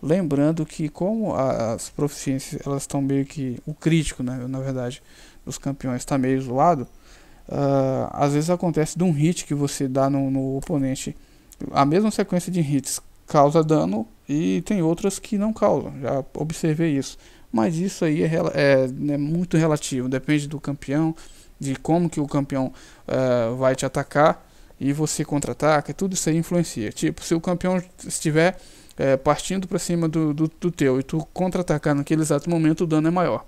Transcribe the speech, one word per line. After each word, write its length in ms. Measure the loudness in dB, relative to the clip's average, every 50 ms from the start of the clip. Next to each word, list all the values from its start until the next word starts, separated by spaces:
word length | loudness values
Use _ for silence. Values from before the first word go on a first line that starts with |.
Lembrando 640 | 2 2 2 2 2 2 2 4 4 2 2 0 -2
que 240 | -6 -4 -6 -6 -6
como 440 | -4 -2 -2 -2 0 -2 -2 -2 0
a, 400 | 0 0 0 0 0 0 -2 -2
as 160 | -4 -8 -12
proficiências, 720 | -6 -4 -4 -4 -4 -4 -4 -4 -4 -4 -4 -8 -12 -10 -6
elas 180 | -4 -4 -4 -6
estão 180 | -4 -4 -2
meio 240 | -2 0 0 0 -2
que, 320 | -4 -6 -8 -6 -6 -6 -8 -10
o 80 | -12 -12
crítico, 480 | -2 0 2 4 4 2 0 -4 -6
né, 240 | -6 -6 -6 -6 -6 -6
na 120 | -6 -6
verdade, 420 | -4 -4 -4 -4 -4 -6 -8 -10 -16 -20 -20 -20 -20 -20 -20 -18 -12
dos 120 | -12 -12 -8
campeões 460 | -6 -6 -6 -4 -4 -4 -4 -4 -4
tá 140 | -2 0 0
meio 240 | 2 2 2 0
zoado, 460 | 0 -2 0 4 4 4 4 2 -2 -8 -12 -20 -20 -20 -20 -20 -20 -20 -20 -20 -14 -8
ah, 600 | -4 -2 0 2 2 2 2 2 0 -2 -2 -4 -2
às 200 | 0 0 2 2
vezes 160 | 0 2 0
acontece 480 | 0 0 0 0 0 0 0 0 0 0
de 60 | 2
um 80 | 2
hit 340 | 2 4 2 2 2 0 -4
que 100 | -4 -2
você 320 | -2 -2 -2 -2 -2 -4 -2
dá 220 | 2 2 2 2
no, 200 | 2 2 0 0
no 280 | 0 -2 -2 -2 -4 -4
oponente, 580 | -4 -2 -2 0 0 -2 -2 -4 -6 -10 -10 -12 -16 -20 -20 -20 _ _ -16 -12 -12 -4
a 140 | 2 2 4
mesma 260 | 4 4 4 4 2
sequência 400 | 2 0 -2 0 0 -2 -2 0
de 80 | 0 0
hits 420 | 0 2 2 0 0 -2 -8 -8 -8 -12 -20 -20 _ 0
causa 360 | 4 6 6 6 6 4 4
dano 440 | 4 4 2 2 0 -2 -4 -4 -6 -12 -20 _ -4
e 340 | -2 0 0 0 0 0
tem 200 | 0 -2 -2 0
outras 380 | 2 0 0 0 -2 -4 -4 -4
que 180 | -8 -4 -2 0
não 160 | 0 0 0
causam, 400 | 2 2 2 2 2 0 -4 -8 -6
já 220 | -4 -2 -2 -2 -4 -6 -6
observei 640 | -6 -6 -4 -4 -2 0 0 0 2 2 2 2 0
isso. 200 | -2 -4 -10 -16 -20 -20 -20 -20 -20 -4
Mas 260 | -2 0 0 2 0 0
isso 260 | -2 -2 -2 0 0
aí 200 | 0 2 2 0
é 40 | 0
rela-, 240 | 0 0 -2 -2 0
é, 320 | 2 4 4 6 4 4
é 320 | 0 -2 -4 -2 -2 -2 0
muito 400 | 0 0 0 -2 -2 2 2 2
relativo, 520 | 4 4 2 0 -2 -4 -4 -4 -2 -2
depende 380 | -2 -4 0 0 0 0 0 -2
do 120 | -10 -8
campeão, 560 | -8 -8 -8 -8 -6 -2 0 0 0 0 -2 -4 -12 -20 -20 -20 -20 -20 -16 _
de 160 | -6 -6 -6
como 340 | -4 0 0 2 2 2 0
que 100 | 0 -2
o 80 | -4 0
campeão, 440 | 0 -2 -2 0 -2 -2 -2 -4 -6 -10 -20 -20 -20 -18 -8 -4
eh, 420 | -2 0 2 2 2 2 2 0 0 2
vai 180 | 2 2 2
te 100 | 2 -2
atacar 600 | -2 -2 -2 -4 -2 2 4 4 4 4 0 -6 -20 -20 -20 -20 -20 -14 -6
e 140 | -2 -2 0
você 320 | 0 -2 -2 -2 -4 -4
contra-ataca, 680 | -2 -2 -4 -2 -4 -4 0 2 4 4 4 2 -2 -6
tudo 200 | -4 -4 -2 -2
isso 160 | -2 0 0
aí 80 | 0 0
influencia. 540 | 0 0 0 0 0 0 -2 -6 -6 -6
Tipo, 320 | -4 -2 -2 -2 -2 -2 -2
se 100 | -2 -2
o 80 | 0
campeão 400 | 0 -2 -2 0 0 0 0 -2 -2 -6 -16 -16 -12
estiver, 540 | -8 -8 -4 -2 0 2 4 4 4 2 -2 -14 -20 -20 -20 -20 -20 -6 -2
eh, 200 | 2 2 2 2
partindo 500 | 4 2 0 0 0 -4 -4 -4 -4 -4
pra 120 | -4 -4
cima 280 | -2 -2 -2 0 0 0
do, 260 | 0 0 0 0 0
do, 140 | 0 -2 -2
do 240 | -2 -2 -4 -4
teu 280 | 0 2 2 2 2 2
e 40 | 0
tu 220 | -2 -4 -4 -4 -4 -4
contra-atacar 640 | -2 -2 0 0 -2 0 0 -2 0 2 0 0
naquele 260 | 0 0 0 0 0
exato 280 | 2 2 0 0 0 0
momento, 340 | 0 2 4 4 4 2 0
o 40 | 0
dano 200 | 2 2 2 2
é 40 |
maior 320 | 2 2 2 0 0 -2 -4